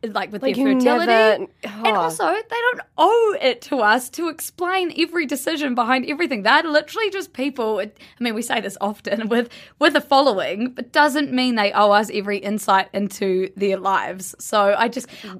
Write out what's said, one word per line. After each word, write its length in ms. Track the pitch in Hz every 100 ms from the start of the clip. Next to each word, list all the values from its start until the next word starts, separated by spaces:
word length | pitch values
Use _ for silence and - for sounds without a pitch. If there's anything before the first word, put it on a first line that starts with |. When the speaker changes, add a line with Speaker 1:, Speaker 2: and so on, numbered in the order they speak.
Speaker 1:
like, 280 | 226 208 190
with 100 | 208
Speaker 2:
Like, 140 | 262 202
Speaker 1:
their 100 | 269
Speaker 2:
you 60 | 262
Speaker 1:
fertility. 320 | 254 - 240
Speaker 2:
never, 360 | 226 220 202 190 _
Speaker 1:
And 220 | 214 208 233 202
Speaker 2:
oh. 40 |
Speaker 1:
also, 240 | 165 165 339
they 160 | 403 440
don't 320 | 466 480 494 - -
owe 400 | 339 466 440 381
it 220 | 254 240
to 140 | - 269
us 320 | 208 240 254
to 180 | - 339
explain 640 | 311 - - 349 381 349 -
every 280 | 320 339 285
decision 480 | 277 - 311 370 247
behind 340 | 226 262 247
everything. 320 | 294 330 240
They're 200 | 202 285
literally 480 | 330 302 302 427 427
just 220 | 381 320
people. 440 | - 277 254 220 208
It, 180 | 214 _ - -
I 40 |
mean, 100 | 240
we 80 | 214
say 180 | 233 247
this 160 | 196 -
often 480 | 202 214 - 202 220
<laughs> 40 |
with, 160 | 233 240 - - -
with 180 | 320 285
a 60 |
following, 720 | - 269 277 190 139 190 254
but 200 | - -
doesn't 400 | 311 294 285 285
mean 240 | 254 254 233
they 160 | 202
owe 180 | 202 208
us 180 | 202 214
every 280 | 208 202 202
insight 500 | 202 214 - 190 -
into 160 | 196 202
to 400 | - 190 185 190 190
their 220 | 202 190
lives. 580 | 185 185 110 185 - -
So 360 | - 214 202 208
I 100 | 233
just, 200 | 247 - - 208 190